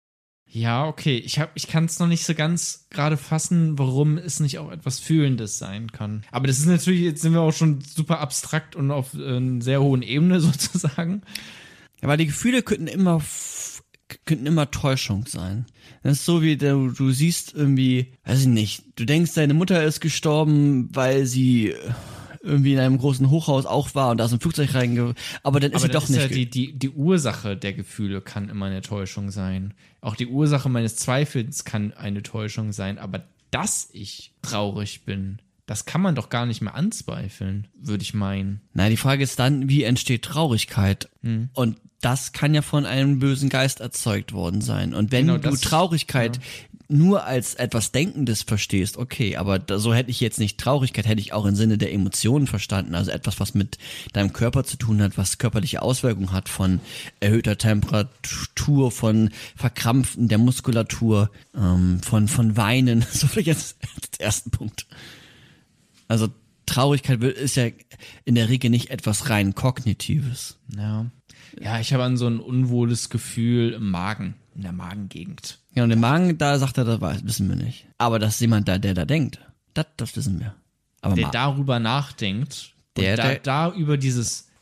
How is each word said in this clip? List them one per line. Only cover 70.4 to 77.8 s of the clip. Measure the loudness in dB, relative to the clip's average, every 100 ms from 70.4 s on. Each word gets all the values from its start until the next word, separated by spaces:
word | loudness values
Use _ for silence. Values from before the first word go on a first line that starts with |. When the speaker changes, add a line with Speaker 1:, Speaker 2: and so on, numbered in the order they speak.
| -12 -16 -14 -8
Speaker 1:
Ja. | -4 -4 -6 -10 _ -20 -20 -12
Ja, | -6 -4
ich | 0
habe | 0
an | 2 0
so | 0
ein | -2
unwohles | -2 0 2 2 2 0 -4
Gefühl | -6 -6 -2 2 2 2
im | -2 -4
Magen, | -2 -4 -6 -8 -10 _ -12
in |
der | -10
Magengegend. | -10 -10 -12 -12 -12 -14 -14 -16 -18 _
Speaker 2:
Ja, | 2 4
und |
im | 4
Magen, | 4 4 2 2
da | 2 2
sagt | 2 0
er, |
da | 0 0
weiß, | -2 -4 -4
wissen | -2 0
wir | 0
nicht. | -4 -8